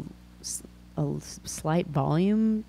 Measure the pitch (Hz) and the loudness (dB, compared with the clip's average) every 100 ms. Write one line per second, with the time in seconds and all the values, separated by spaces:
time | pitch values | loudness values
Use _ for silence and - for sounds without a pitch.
0 | 151 - - - - - - - - - | -2 -14 -20 -14 -10 -10 -12 -20 -10 -4
1 | 147 147 - - - - 156 170 - 147 | -2 -2 -8 -14 -12 -6 0 2 2 0
2 | 143 156 196 214 220 214 | 2 4 4 4 4 2